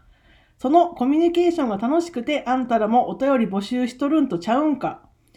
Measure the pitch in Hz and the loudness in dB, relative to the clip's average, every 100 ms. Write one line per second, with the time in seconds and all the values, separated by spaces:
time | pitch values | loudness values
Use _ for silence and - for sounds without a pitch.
0 | _ _ _ _ _ _ 262 330 349 - | _ _ _ _ _ _ 2 4 2 0
1 | 254 302 339 339 349 339 254 196 226 320 | 0 2 2 2 2 0 -2 -2 0 0
2 | 339 - 240 294 - 254 247 226 214 240 | -2 -4 -4 -4 -2 -2 0 0 2 2
3 | 226 - 269 269 220 190 202 247 247 - | 0 0 0 2 0 -2 -4 -4 -4 -2
4 | 285 311 294 170 190 240 311 294 165 - | 0 0 0 -2 -2 0 0 -2 -4 -8
5 | _ _ _ | _ _ _